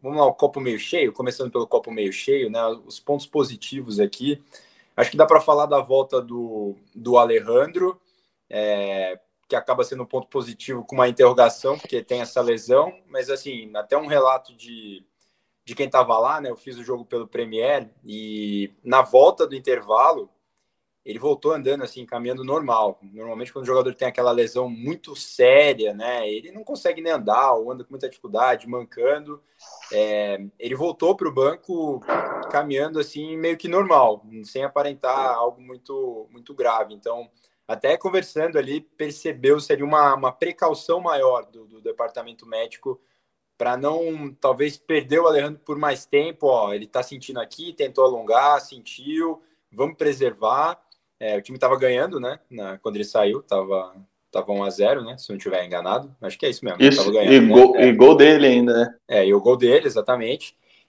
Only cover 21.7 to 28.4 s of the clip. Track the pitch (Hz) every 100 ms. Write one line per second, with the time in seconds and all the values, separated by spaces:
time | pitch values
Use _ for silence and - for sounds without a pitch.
21.7 | 143 123 - 120 120 120 131 131 151 143
22.7 | 113 107 95 98 104 113 110 123 139 127
23.7 | 131 127 120 127 120 123 120 113 123 127
24.7 | 113 127 170 - 143 - - 123 135 147
25.7 | 123 107 101 117 123 107 107 151 196 220
26.7 | - 175 165 165 156 104 110 135 120 113
27.7 | 127 123 135 131 - 117 104